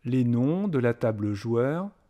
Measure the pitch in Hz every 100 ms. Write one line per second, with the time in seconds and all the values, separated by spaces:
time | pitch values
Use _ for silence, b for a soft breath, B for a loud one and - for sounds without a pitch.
0 | 123 127 120 120 131 175 202 143 120 117
1 | 120 110 104 101 117 117 131 160 202 _